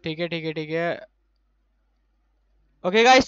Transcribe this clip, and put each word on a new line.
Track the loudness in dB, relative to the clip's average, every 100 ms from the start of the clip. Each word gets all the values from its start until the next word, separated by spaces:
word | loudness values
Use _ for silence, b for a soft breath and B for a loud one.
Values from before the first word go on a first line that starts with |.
ठीक | -10 -6
है, | -6
ठीक | -6
है, | -8
ठीक | -8 -6
है। | -4 -4 -6 -12 _ _ _ _ _ _ _ _ _ _ _ _ _ _ _ _ _ -2
Okay | 2
guys, | 6 6